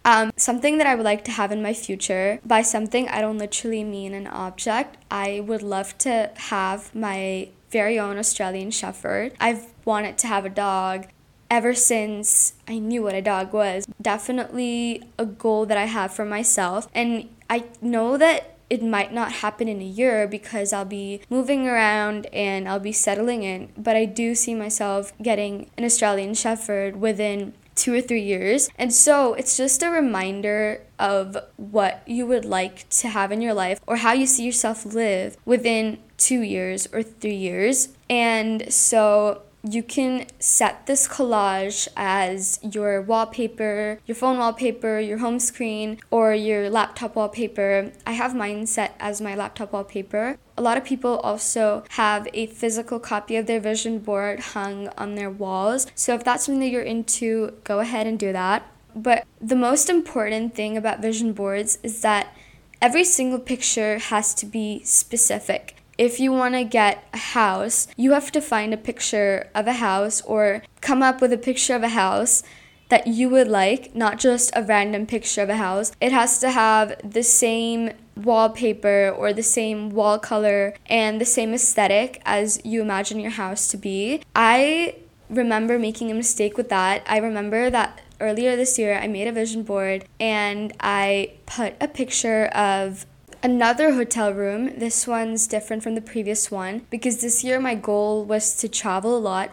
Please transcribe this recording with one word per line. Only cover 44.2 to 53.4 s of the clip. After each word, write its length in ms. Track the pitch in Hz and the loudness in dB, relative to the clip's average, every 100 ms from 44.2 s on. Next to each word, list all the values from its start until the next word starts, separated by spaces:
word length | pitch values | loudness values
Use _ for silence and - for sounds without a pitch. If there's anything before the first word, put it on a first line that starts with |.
| 254 254 | 0 2
wallpaper, 600 | 233 226 254 254 226 214 | 0 0 -2 -2 -2 -2
your 200 | 208 220 | -2 -2
home 200 | 233 247 | -2 -2
screen, 600 | - - 226 214 214 220 - | -2 -2 -4 -4 -6 -8 0
or 240 | 233 220 | 4 4
your 340 | 214 214 208 202 | 4 2 0 0
laptop 480 | 220 - - 226 220 | 0 0 -4 -6 -2
wallpaper. 760 | 208 226 220 214 196 196 202 - 226 | -2 -2 -6 -2 0 0 -2 -8 -6
I 80 | |
have 220 | 233 254 254 | -4 -2 -2
mine 300 | 202 208 220 | -4 -4 -4
set 300 | 226 202 - | -2 -4 -4
as 220 | 208 208 | -8 -6
my 140 | 214 202 | -6 -6
laptop 360 | - - 208 | -6 -8 -8
wallpaper. 640 | 202 202 202 196 214 240 302 _ - | -8 -6 -8 -4 -4 -2 -6 _ -2
A 60 | |
lot 140 | 233 254 | 0 0
of 60 | |
people 340 | 254 262 247 240 | -2 -2 -2 -2
also 640 | 208 208 - 226 214 214 - | -2 -2 -2 0 2 0 -4
have 380 | - 214 208 214 | 0 0 0 -4
a 140 | 226 220 | -6 -6
physical 520 | - 233 220 226 233 | -4 -4 -2 -6 -8
copy 360 | - 208 208 | -6 -6 -2
of 100 | 226 | -2